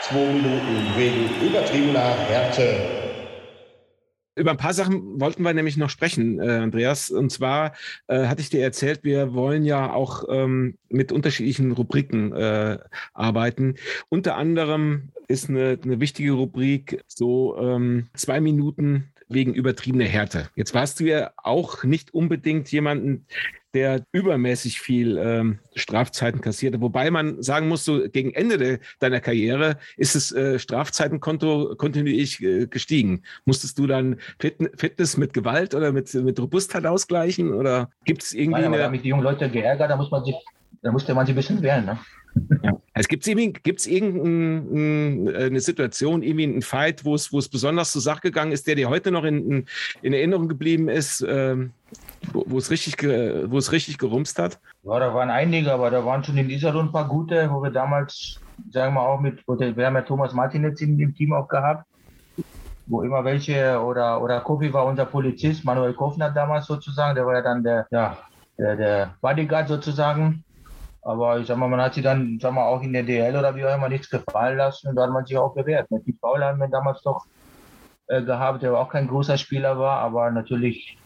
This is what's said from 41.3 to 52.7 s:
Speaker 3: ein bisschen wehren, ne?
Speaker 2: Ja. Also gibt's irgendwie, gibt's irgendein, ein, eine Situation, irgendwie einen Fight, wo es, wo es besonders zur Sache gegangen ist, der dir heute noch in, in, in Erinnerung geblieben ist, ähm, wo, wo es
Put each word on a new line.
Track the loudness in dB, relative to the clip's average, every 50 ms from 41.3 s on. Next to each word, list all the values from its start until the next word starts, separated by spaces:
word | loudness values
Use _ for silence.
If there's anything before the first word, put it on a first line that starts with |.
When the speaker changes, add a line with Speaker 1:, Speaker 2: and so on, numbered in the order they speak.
| 2
Speaker 3:
ein | 0
bisschen | 0 0 0 0 2
wehren, | 2 2 2 2
ne? | 0 -4 -6 -8 -14 -20 -20 -20 _ -2 -2 2 2 2 2 4
Speaker 2:
Ja. | 0 0 0 _ _ _
Also | -2 0 0
gibt's | -2 -2 0 0
irgendwie, | 2 2 2 0 0
gibt's | -2 _ -2 -2 0 -2 0
irgendein, | 0 2 2 0 0 0 0 0 2 2 2 0 0 -2 -4 -2 -2 0 2 2 2 2 0 0 0 0 0 -2
ein, | 0
eine | 0 0 0 0 0
Situation, | 0 -2 -2 0 -2 -4 -2 -2 0 0 0 0
irgendwie | 0 0 0 0 0
einen | 0 0 -2
Fight, | -4 -2 -2 0 0 0 -2 -2 -2
wo | 0 0
es, | 0 -2 0
wo | -2 -2
es | -2 -2
besonders | -4 -2 0 0 0 0 0 0 -2
zur | -2
Sache | 0 -2 -2 0
gegangen | -2 -2 0 0 -2 0
ist, | -2 -4 0 0
der | 0
dir | 2 2 2
heute | 0 0 0 0
noch | 0 2 2
in, | 2 0 0 0 0
in, | 0 0 -2 -4 -8 -8 -8 -8 -10 -4
in | -2 0
Erinnerung | 0 2 2 2 2 2 0 0
geblieben | -2 -2 0 2 2 2 2 2
ist, | 2 0 0 -2 -4 -4 -2
ähm, | 0 0 0 0 0 0 -2 -2 -6 -8 _ _ _ -20 -20 -20 -20 -20 -14 -12 -6 -4
wo, | -4 -4
wo | 0 -2 -2
es | 0 0